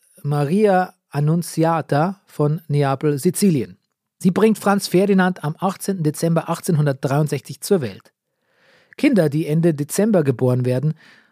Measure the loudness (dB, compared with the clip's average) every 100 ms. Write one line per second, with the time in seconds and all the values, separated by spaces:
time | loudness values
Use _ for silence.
0 | _ _ -4 -2 0 2 2 2 0 -8
1 | _ -2 0 0 -2 -2 0 0 0 0
2 | 0 -4 _ -2 -2 -2 -2 -2 0 0
3 | -2 0 -2 0 2 2 -2 -10 _ _
4 | _ _ 0 2 2 2 0 0 0 0
5 | 2 4 2 0 -6 -4 -6 -4 -6 -4
6 | -4 -2 -2 -2 -2 -4 -2 0 0 -2
7 | -2 0 0 -4 -8 -14 -2 -2 -2 -10
8 | -20 _ _ _ _ _ _ _ _ -2
9 | 2 2 2 0 0 2 2 0 -2 -2
10 | 2 2 2 0 0 2 0 0 -2 -4
11 | -10 -20 _